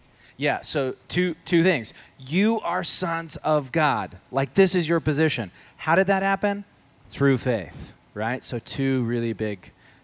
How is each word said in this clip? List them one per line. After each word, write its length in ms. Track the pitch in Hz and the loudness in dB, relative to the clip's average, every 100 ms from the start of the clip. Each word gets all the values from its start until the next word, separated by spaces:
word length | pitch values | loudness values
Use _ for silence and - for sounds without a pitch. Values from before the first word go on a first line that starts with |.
| _ _ - - | _ _ -20 -4
Yeah, 240 | 143 113 | -2 -2
so 320 | - 151 131 - - | -4 -2 -2 -6 -4
two, 280 | 175 180 - | -2 0 -2
two 200 | - 175 | 2 4
things. 280 | 180 143 110 - - - | 4 2 -4 -14 -20 -20
You 400 | 131 170 220 226 | -2 2 2 2
are 240 | 170 180 | -2 -4
sons 520 | 185 - 170 165 165 - | -2 -4 -2 -4 -6 -4
of 340 | 156 151 135 | 0 0 0
God. 480 | 165 147 113 90 95 - | 0 2 0 -4 -12 -6
Like, 220 | 131 135 | -2 2
this 220 | - 190 185 | 4 4 4
is 120 | 156 | 2
your 120 | 165 | 0
position. 500 | 160 143 156 123 95 - - - | 0 2 2 0 -6 -12 -20 -8
How 180 | 160 175 | 2 2
did 100 | 190 | 4
that 160 | 190 | 2
happen? 440 | 196 196 208 202 - _ _ _ - | 0 0 0 -2 -8 _ _ _ -18
Through 300 | - 139 127 | 0 2 2
faith, 540 | 131 110 80 - - - _ | 0 -2 -6 -14 -16 -18 _
right? 300 | 104 110 127 | -6 -4 -4
So 160 | - 120 | -6 -8
two 420 | - - 135 131 117 | -8 -4 0 0 0
really 280 | 120 117 | 0 -2
big, 380 | 110 107 98 - _ _ _ | -2 -4 -6 -12 _ _ _